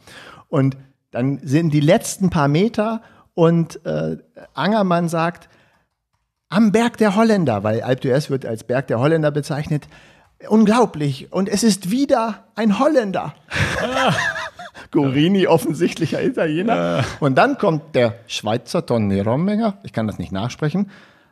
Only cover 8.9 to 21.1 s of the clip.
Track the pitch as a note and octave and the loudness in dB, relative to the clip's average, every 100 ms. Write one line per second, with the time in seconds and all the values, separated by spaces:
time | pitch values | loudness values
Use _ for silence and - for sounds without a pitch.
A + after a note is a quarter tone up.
8.9 | A#2 C#3+ E3 D3+ D3 C#3+ C#3+ D3+ D3+ - | 0 2 2 0 -2 -4 -6 -4 -4 -6
9.9 | - - _ _ _ - G#3+ G#3 A#3 A3 | -20 -20 _ _ _ 0 4 6 4 2
10.9 | D#3 D3 C3 - F3+ G3 G3 A3+ F#3+ F3 | 0 -4 -4 -6 -4 -2 0 2 0 -2
11.9 | B3+ C#4 B3+ A3+ G#3 _ - A3 G3+ C#4+ | -2 0 0 0 -6 _ -2 0 2 2
12.9 | D#4 G#3 F3 D3+ - - - - - A#3 | 2 0 -4 -6 -12 -8 -4 -2 -2 -4
13.9 | C4 C4 - - - - - - - - | -2 0 0 -2 -4 -10 -14 -20 -20 -4
14.9 | E3 C#3 C3+ E3 G3 F3 D#3+ B3+ D3 A#3 | -2 0 2 2 2 4 2 2 -2 -2
15.9 | - E3+ C3+ - B3+ E3+ D3+ G#3+ F3 E3+ | -2 -4 -2 -2 -2 -2 0 0 0 0
16.9 | - A2 - C#3+ C3 A#3 C#4+ G3+ D#3 - | 0 -2 -2 0 4 2 2 0 0 -2
17.9 | C#3 A#2 A2 - - G#2+ A#2 - F3 - | 0 0 -2 -12 -8 -4 -4 -2 -6 -2
18.9 | A#2+ G#2 G2 G#2 C3 F#3+ G#3+ A3+ G3 - | 0 0 0 0 0 0 0 -2 -4 -8
19.9 | - G#2+ F#2 E2 F#2+ A#2 - D3+ F3 G3+ | -6 -4 -4 -8 -6 -6 -4 -2 -2 -4
20.9 | - - | -6 -20